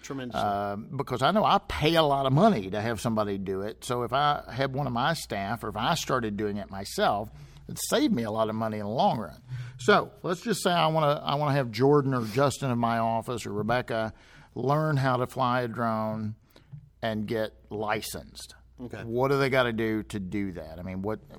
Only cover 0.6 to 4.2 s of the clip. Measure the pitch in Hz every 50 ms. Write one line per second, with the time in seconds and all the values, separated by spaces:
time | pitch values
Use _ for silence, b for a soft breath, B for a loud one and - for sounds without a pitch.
0.6 | 101 101 101 101 113 - 139 131 135 - 127 110 127 147 185 220 175 131 180 196
1.6 | - - - - 147 156 165 165 160 143 139 139 139 135 127 147 196 226 196 117
2.6 | 95 95 92 104 104 117 117 98 - 123 113 110 107 104 101 98 95 95 95 95
3.6 | 98 107 117 - - - 123 123 120 110 120 135